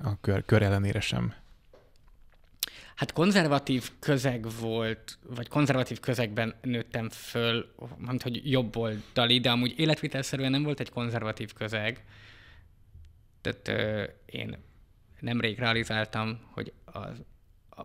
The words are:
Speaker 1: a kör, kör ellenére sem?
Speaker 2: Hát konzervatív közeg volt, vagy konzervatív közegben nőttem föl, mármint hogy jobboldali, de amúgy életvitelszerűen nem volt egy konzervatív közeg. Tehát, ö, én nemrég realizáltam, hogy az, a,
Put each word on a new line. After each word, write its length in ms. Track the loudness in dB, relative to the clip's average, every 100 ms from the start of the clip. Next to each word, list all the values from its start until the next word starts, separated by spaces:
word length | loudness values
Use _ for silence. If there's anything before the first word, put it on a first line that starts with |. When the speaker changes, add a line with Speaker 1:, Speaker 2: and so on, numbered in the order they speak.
Speaker 1:
a 160 | -4 -2
kör, 240 | 0 0 4
kör 160 | 6
ellenére 380 | 6 4 2 0
sem? 340 | 0 0 -2 -4 -18 -20 -20 -20 -20 -20 -20 -20 -20 -20 -20 -10 -10 -10 -18 -4
Speaker 2:
Hát 160 | -2
konzervatív 760 | 4 6 6 6 4 4 0 -2 -6
közeg 460 | 0 2 2 0 -4 -4
volt, 580 | -2 0 0 -2 -8 -16 -12 -10
vagy 120 | -2
konzervatív 520 | 2 4 4 0 -2
közegben 560 | -2 0 0 0 -2 -4
nőttem 480 | -4 -4 -4 -6 -6
föl, 560 | -8 -6 0 2 0 -4 -12 -14 -10
mármint 260 | -6 -4
hogy 280 | -4 -6 0
jobboldali, 880 | 2 2 -2 -2 -4 -2 2 4 6
de 100 | 6
amúgy 220 | 2 2 2
életvitelszerűen 760 | 2 2 0 -4 -4 -2 0
nem 120 | 0
volt 160 | 0 -2
egy 100 | -4
konzervatív 640 | -4 -2 -2 -4 -6 -8
közeg. 500 | -6 -4 0 -2 -4 -12 -20 -20 -20 -20 -20 -20 -20 -20 -20 -20 -20 -20 -8
Tehát, 260 | -6 -6 -4
ö, 360 | -2 0 -2 -6 -10 -12
én 320 | -10 -8 -10 -16 -20 -20 -20 _ -10
nemrég 400 | -4 -2 -2 0
realizáltam, 800 | 2 2 0 -2 0 -2 -4 -4 -10
hogy 220 | -10 -10 -12 -14
az, 380 | -12 -10 -12 -16 -20 _ -20 -20
a, 120 | -20